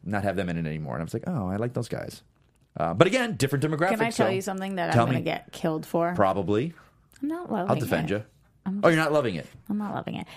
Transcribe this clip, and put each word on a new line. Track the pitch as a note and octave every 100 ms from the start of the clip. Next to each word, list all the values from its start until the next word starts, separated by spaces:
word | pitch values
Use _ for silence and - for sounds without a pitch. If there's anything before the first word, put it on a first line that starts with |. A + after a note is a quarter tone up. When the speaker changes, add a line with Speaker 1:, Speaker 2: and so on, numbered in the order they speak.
Speaker 1:
not | F2+ G2+
have | G2 F#2
them | F2+
in | E2+
it | D#2+
anymore." | D#2 C#2+ B1
And |
I | E2
was |
like, | A#2 -
"Oh, | D#3+ F#2
I | G2+
like | B2
those | B2 A2
guys." | - - - _ _ _ _ _ -
Uh, | E2
but | F2+ F#3+
again, | B3+ A#3+ C#3+
different | C3+ C#3+
demographic. | D3+ D3+ F3
Speaker 2:
Can | A3
I | A3+
tell | A#3 G3
Speaker 1:
so |
Speaker 2:
you | F#3+
something | G3 F#3+ F#3+ F#3
that | E3
Speaker 1:
tell | A#2
Speaker 2:
I'm | A#2+
gonna | B2
Speaker 1:
me. | E3
Speaker 2:
get | - -
killed | - E3+ D#3 -
for? | E3+ E3+ F3
Speaker 1:
Probably. | G2 F#2+ F2+ G#2 D#3+ - - _ _ -
Speaker 2:
I'm | C#4+
not | E4 F4
loving | G#3+ F3+
Speaker 1:
I'll | -
defend | A#2 E2 D#2+
Speaker 2:
it. | G2+
Speaker 1:
you. | - _ _ _ F#3+
Speaker 2:
I'm | G2+
Speaker 1:
Oh, | E3
Speaker 2:
just | D#3+
Speaker 1:
you're |
not | D#3
loving | D3+ A#2+ E2
it. | - - -
Speaker 2:
I'm | G#3
not | G#3 -
loving | - -
it. | -